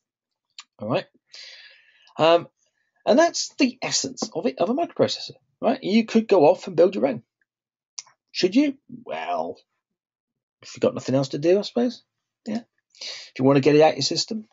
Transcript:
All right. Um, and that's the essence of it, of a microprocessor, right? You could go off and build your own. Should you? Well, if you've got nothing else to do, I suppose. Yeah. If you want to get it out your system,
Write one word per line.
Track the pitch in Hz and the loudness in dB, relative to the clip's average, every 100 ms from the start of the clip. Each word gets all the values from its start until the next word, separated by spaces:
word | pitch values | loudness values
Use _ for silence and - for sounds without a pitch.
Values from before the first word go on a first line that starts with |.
| _ _ _ _ _ - - - | _ _ _ _ _ -20 -20 -14
All | 104 | -6
right. | 165 - _ _ - - - - _ _ _ _ - | -6 -6 _ _ -20 -20 -20 -20 _ _ _ _ 0
Um, | 156 170 - _ _ _ _ _ - | 4 4 0 _ _ _ _ _ 2
and | 262 | 4
that's | 339 - - - | 4 0 -8 -2
the | 262 - | -2 -2
essence | 156 - - - - | -6 -4 -6 -8 -10
of | 156 196 | -6 -6
it, | - | -2
of | 180 | -2
a | |
microprocessor, | 269 339 - - - - - _ - | -2 -4 0 0 -2 -12 -18 _ -4
right? | 208 262 | -2 -2
You | 165 220 220 | 0 0 2
could | 226 220 | 0 4
go | 190 147 | 4 6
off | 185 - | 2 -2
and | 160 | 2
build | 180 202 | 2 2
your | 143 | -4
own. | 117 _ _ _ _ _ _ _ - - _ _ | -4 _ _ _ _ _ _ _ -20 -20 _ _
Should | - 185 220 | -4 0 2
you? | 302 269 _ - | 0 -2 _ -20
Well, | - - - - - - _ _ _ _ _ _ _ _ _ _ | -12 -10 -6 -6 -6 -10 _ _ _ _ _ _ _ _ _ _
if | - - | -18 -4
you've | |
got | - 131 | -2 -2
nothing | - | -2
else | 131 135 | -2 -2
to | 156 | -2
do, | 165 196 | 0 0
I | |
suppose. | 196 233 247 - _ _ _ _ 233 | 0 -4 -4 -6 _ _ _ _ -10
Yeah. | 220 - _ _ - | -10 -10 _ _ -18
If | - - - - | -16 -16 -16 -2
you | 135 | 2
want | 143 | 4
to | |
get | 147 147 | 4 6
it | |
out | 156 | 4
your | - | 2
system, | 139 165 - 220 - | -4 -4 -6 -10 -14